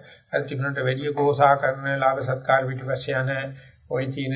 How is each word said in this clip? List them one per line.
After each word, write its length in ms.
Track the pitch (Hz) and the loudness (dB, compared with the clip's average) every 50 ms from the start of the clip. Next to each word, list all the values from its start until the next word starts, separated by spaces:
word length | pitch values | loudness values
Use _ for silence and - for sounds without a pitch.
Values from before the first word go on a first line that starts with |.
| - - - _ _ | -10 -20 -20 _ _
අර 140 | - - 147 | -2 0 0
තිබුණට 380 | - - 143 131 135 139 135 139 | 0 -2 -6 -4 -4 -4 -2 -2
වැඩිය 300 | 131 127 131 131 147 147 | 0 0 0 0 -2 -4
කෝසා 420 | 143 143 143 143 139 123 143 139 143 | 0 2 2 4 6 6 6 6 6
කරන 300 | 139 135 131 135 135 135 139 139 | 4 2 -2 -2 -2 -4 -4 -2
ලාභ 260 | 139 135 135 135 135 | 2 2 2 2 0
සත්කාර 400 | 131 131 131 127 - - 135 135 131 | -2 -4 -4 -4 2 2 2 2 2
පිටිපස්සේ 540 | 131 131 123 123 131 131 131 - 143 135 131 | 0 -6 -6 -4 -6 -6 -4 -4 -4 -4 -2
යන 120 | 131 131 135 131 139 135 135 - - - _ _ _ | -2 -2 -4 -6 -6 -8 -12 -14 -20 -20 _ _ _
ඔය 200 | - 135 131 131 | -6 -6 -4 -4
තියෙන 280 | 131 135 139 135 131 131 | -4 -6 -6 -6 -4 -4